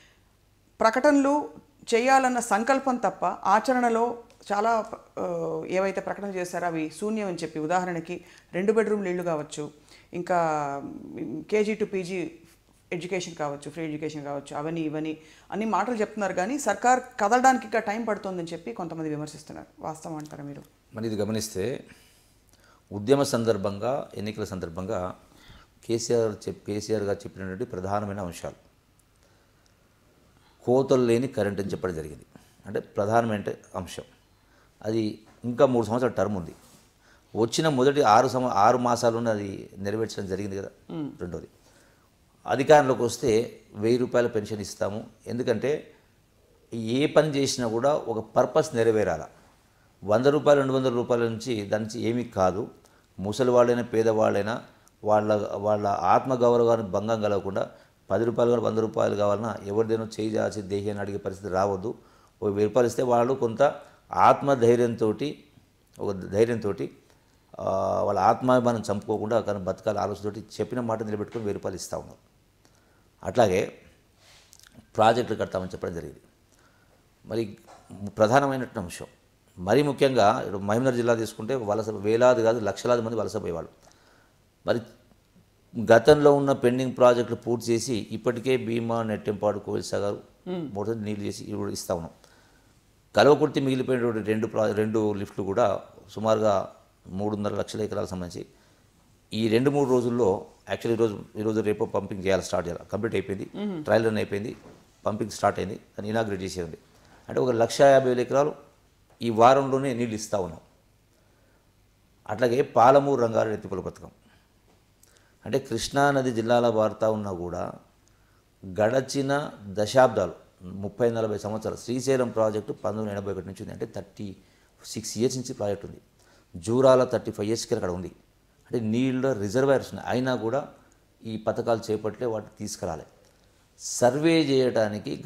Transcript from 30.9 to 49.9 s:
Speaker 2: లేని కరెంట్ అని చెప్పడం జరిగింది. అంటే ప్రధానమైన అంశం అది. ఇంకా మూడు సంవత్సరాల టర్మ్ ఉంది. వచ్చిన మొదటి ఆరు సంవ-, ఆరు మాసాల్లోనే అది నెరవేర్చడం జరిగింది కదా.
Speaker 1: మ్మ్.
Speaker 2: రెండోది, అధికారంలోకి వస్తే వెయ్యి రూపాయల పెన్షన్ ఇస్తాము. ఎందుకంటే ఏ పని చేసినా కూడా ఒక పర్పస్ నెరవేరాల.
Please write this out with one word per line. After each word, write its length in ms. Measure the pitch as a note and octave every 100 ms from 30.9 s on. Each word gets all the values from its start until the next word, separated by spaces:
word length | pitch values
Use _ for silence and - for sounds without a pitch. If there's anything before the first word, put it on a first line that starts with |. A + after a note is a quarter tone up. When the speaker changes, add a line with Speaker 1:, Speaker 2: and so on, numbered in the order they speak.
| C3 A#2+
Speaker 2:
లేని 180 | A#2 C3 -
కరెంట్ 240 | G2+ G2
అని 80 | G2
చెప్పడం 220 | F2 F#2 D#2+
జరిగింది. 260 | D2+ C#2+ - - _ _ -
అంటే 120 | -
ప్రధానమైన 600 | - - G2+ A2+ A#2 G#2 - - - F#2+
అంశం 320 | F2 - - _ _ _ _ _ _ _ G#2+
అది. 160 | A2+ G#2+ - - - A#2+
ఇంకా 160 | B2 C#3
మూడు 120 | A#2+ G#2
సంవత్సరాల 280 | A2 B2 G#2
టర్మ్ 180 | G2 F#2+
ఉంది. 140 | D#2 - - - _ _ _ _ _ G#2
వచ్చిన 320 | A#2 C3+ D#3+ C3
మొదటి 240 | C3 C#3+ A#2+ G#2+
ఆరు 120 | B2+
సంవ-, 180 | B2+ B2+ G2 G#2+
ఆరు 120 | B2 B2
మాసాల్లోనే 440 | A#2 A#2+ A2+ A#2 G#2
అది 120 | G2+ - - - G2
నెరవేర్చడం 400 | G#2+ A2 - G2
జరిగింది 300 | F#2+ G2+ G2
కదా. 100 | F#2+ - -
Speaker 1:
మ్మ్. 160 | E3 C#3+ -
Speaker 2:
రెండోది, 260 | F2+ E2 D#2 _ _ _ _ _ _ _ _ _ -
అధికారంలోకి 500 | B2 C#3 D3+ C3 A#2+ A#2
వస్తే 240 | - C3 G#2+ A#2+ - - G#2
వెయ్యి 160 | A2 B2
రూపాయల 240 | B2 B2 A#2+ A2
పెన్షన్ 260 | G2+ G#2 F#2+
ఇస్తాము. 340 | - G2 G#2+ A2+ - -
ఎందుకంటే 440 | A#2 B2+ G#2+ B2 D3+ - - _ _ _ _ _ _ _
ఏ 260 | A#2 A2 B2+ D3 D#3
పని 140 | D#3 C#3
చేసినా 300 | C3+ - A#2 A2+
కూడా 180 | C3+ D3+ -
ఒక 80 | A2 G#2+ B2
పర్పస్ 340 | B2 D#3 D3+ A#2+
నెరవేరాల. 480 | A2+ G#2+ F#2 D#2+ - - _ _ _ _ _